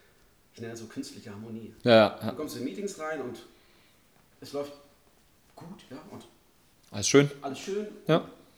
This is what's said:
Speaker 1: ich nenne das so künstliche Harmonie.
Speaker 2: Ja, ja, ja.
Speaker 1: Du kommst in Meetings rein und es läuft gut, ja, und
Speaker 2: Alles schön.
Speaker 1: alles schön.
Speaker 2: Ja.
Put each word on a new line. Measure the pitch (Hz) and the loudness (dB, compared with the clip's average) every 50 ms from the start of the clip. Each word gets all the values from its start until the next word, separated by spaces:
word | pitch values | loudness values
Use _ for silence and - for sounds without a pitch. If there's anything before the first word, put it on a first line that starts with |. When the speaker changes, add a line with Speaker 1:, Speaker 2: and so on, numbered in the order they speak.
| - - - _ - - _ _ _ _ - | -20 -20 -20 _ -20 -20 _ _ _ _ -14
Speaker 1:
ich | - | -12
nenne | 117 113 113 | -10 -10 -10
das | 117 | -10
so | 110 107 | -12 -12
künstliche | - 135 135 - - 107 - 113 | -10 -10 -10 -10 -10 -14 -14 -14
Harmonie. | 101 104 110 113 110 113 110 107 - - - | -12 -12 -12 -10 -10 -10 -12 -12 -12 0 8
Speaker 2:
Ja, | 123 | 10
ja, | 113 113 107 98 - - 104 | 12 12 12 10 6 0 -6
ja. | 110 | -6
Speaker 1:
Du | - - | -6 -4
kommst | 151 147 - 120 | -6 -6 -6 -6
in | 120 | -6
Meetings | 139 190 208 196 196 - - | -6 -6 -4 -6 -6 -6 -6
rein | 156 156 160 147 | -6 -6 -4 -4
und | 127 123 107 - - - - - - - - - - - - - _ _ _ - - - _ - | -4 -6 -8 -10 -14 -20 -20 -20 -20 -20 -20 -20 -20 -20 -20 -20 _ _ _ -20 -20 -20 _ -18
es | - - - | -16 -8 -6
läuft | 143 143 - - - - - - - _ - _ - _ _ - _ _ - - | -6 -6 -6 -8 -16 -20 -20 -20 -20 _ -20 _ -20 _ _ -20 _ _ -20 -20
gut, | - 160 170 190 - - - | -18 -16 -16 -16 -16 -16 -16
ja, | 127 147 - - | -16 -16 -16 -16
und | - - - - - - _ _ _ _ _ - _ _ _ - | -16 -18 -18 -18 -20 -20 _ _ _ _ _ -20 _ _ _ -12
Speaker 2:
Alles | - - - - | -6 -2 -2 2
schön. | - 139 143 143 - - | 2 2 2 0 -2 -8
Speaker 1:
alles | - 139 131 - | -10 -10 -10 -10
schön. | - 196 190 208 214 208 - - - - | -8 -6 -6 -6 -6 -8 -12 -12 -2 0
Speaker 2:
Ja. | 156 175 - - - - - - - | 0 0 0 -4 -16 -20 -20 -20 -20